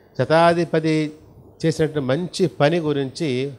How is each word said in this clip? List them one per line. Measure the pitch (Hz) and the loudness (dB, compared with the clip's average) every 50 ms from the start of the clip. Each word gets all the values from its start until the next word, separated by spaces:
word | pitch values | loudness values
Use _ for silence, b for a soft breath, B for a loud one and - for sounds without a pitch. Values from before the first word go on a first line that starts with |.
| b b b - | b b b -4
శతాధిపతి | 131 - 156 165 170 170 175 170 170 - - 160 160 160 156 156 156 151 151 - - - - - - - - - - | -2 2 4 4 4 4 4 2 0 0 0 -2 0 0 0 0 -2 -2 -6 -12 -20 -20 -20 -20 -20 -20 -12 -4 -2
చేసినట్టు | 160 156 - 160 143 143 147 | -2 0 0 -2 -2 -2 -2
మంచి | 131 123 131 160 180 165 - - 190 | -2 -2 -2 -2 -2 -4 -4 -2 -2
పని | 160 - - 156 - 170 175 | -2 0 2 2 2 2 2
గురించి | 160 151 147 139 139 131 - - 170 147 123 123 135 143 139 | -2 -2 -2 -2 -2 -6 -6 -6 -4 -4 -2 -2 -4 -6 -8